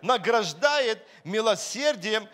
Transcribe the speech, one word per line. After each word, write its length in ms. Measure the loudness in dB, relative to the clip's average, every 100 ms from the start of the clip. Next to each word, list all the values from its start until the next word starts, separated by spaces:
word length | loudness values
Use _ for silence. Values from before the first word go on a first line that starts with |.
награждает 1040 | 0 0 2 2 0 0 0 2 0 -2 -8 -16
милосердием 1040 | -4 0 2 0 -2 -2 -2 -2 -2 -2 -4